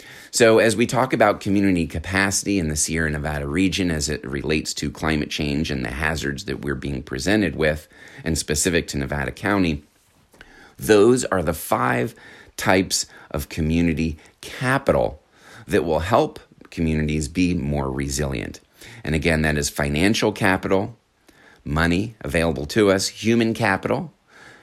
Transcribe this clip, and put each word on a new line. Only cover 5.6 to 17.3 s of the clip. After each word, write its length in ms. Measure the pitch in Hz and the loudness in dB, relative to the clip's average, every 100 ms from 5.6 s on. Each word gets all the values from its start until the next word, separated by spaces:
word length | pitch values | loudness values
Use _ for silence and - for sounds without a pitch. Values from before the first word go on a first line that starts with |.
| 78 | -2
and 160 | 69 58 | -4 -6
the 60 | |
hazards 540 | 65 78 78 69 69 - | -4 -2 -2 -4 -6 -8
that 160 | 67 | -8
we're 140 | 67 67 | -6 -6
being 280 | 69 67 | -4 -6
presented 520 | 65 64 76 107 92 73 | -8 -6 0 2 0 0
with, 320 | 78 78 - - - - | 0 0 -6 -20 -20 -10
and 140 | - 78 | -4 -4
specific 500 | - 76 92 85 - | -2 -2 0 0 -2
to 100 | 73 | -6
Nevada 340 | 67 73 65 | -4 -4 -6
County, 520 | - 101 101 87 73 - _ _ _ _ _ - - - - | -4 -2 2 2 0 -6 _ _ _ _ _ -20 -20 -20 -10
those 480 | - 107 107 127 - | 4 8 8 6 2
are 180 | 95 | 0
the 100 | 80 | 0
five 640 | 80 - 113 127 123 123 - - - - - | -4 -2 0 0 -2 -4 -8 -20 -20 -20 -6
types 480 | - 95 90 - - - - | 2 2 2 -2 -6 -12 -10
of 180 | - 73 | -8 -6
community 680 | - 78 82 85 78 80 78 - _ | -2 0 2 2 0 -2 -4 -14 _
capital 800 | - - 127 135 - - - - _ _ - - - | -16 -6 -2 0 2 2 0 -4 _ _ -20 -20 -2
that 180 | 101 80 | 0 2
will 140 | 78 | 0
help 400 | 87 110 151 - - - - | 2 2 2 -4 -20 -20 -18
communities 560 | - 80 78 76 76 | -4 -2 0 0 -2
be 260 | 76 | -2